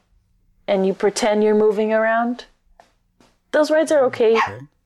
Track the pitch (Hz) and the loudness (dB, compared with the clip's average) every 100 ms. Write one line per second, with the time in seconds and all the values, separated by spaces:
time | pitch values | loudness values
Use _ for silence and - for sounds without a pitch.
0 | _ _ _ _ _ _ - 196 190 190 | _ _ _ _ _ _ -4 -2 -2 0
1 | 208 202 233 214 214 214 214 202 214 220 | -2 -2 -2 0 2 2 2 0 -2 0
2 | 220 226 233 247 - _ _ _ _ _ | 0 -2 -2 -6 -14 _ _ _ _ _
3 | _ _ _ _ _ 294 294 311 311 311 | _ _ _ _ _ 0 2 2 2 2
4 | 254 - 226 226 214 104 139 _ | 0 2 2 2 -2 -8 -20 _